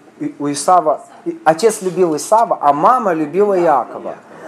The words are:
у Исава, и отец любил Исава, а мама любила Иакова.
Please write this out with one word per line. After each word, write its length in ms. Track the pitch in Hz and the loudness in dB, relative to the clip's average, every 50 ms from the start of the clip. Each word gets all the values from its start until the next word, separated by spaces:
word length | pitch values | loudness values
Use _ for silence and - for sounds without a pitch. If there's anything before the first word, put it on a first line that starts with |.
| - - - - 147 147 - - | -14 -20 -14 -12 -10 -10 -8 -8
у 120 | 143 147 | -6 -6
Исава, 540 | 143 143 - - 185 180 160 156 139 - - - - - - | -6 -2 0 2 2 4 4 2 -2 -2 -6 -12 -20 -14 -10
и 140 | 170 165 165 - | -10 -10 -2 0
отец 380 | 160 160 160 220 226 - - | 0 2 2 2 0 0 0
любил 340 | 190 185 170 170 185 170 156 | -4 -6 -2 0 0 0 0
Исава, 420 | 147 - - 214 220 233 196 151 - | -2 -2 0 2 2 2 0 -2 0
а 120 | 139 143 - | 2 0 2
мама 400 | 147 165 208 247 254 233 196 170 | 4 4 2 2 2 0 -2 -2
любила 460 | 160 156 147 147 185 208 208 196 185 | -2 -4 -2 -2 0 0 2 2 2
Иакова. 560 | 175 165 147 127 110 - - 110 - 95 80 - - - - - - | 2 2 2 0 -2 -4 -8 -12 -12 -12 -12 -14 -16 -20 -20 -20 -20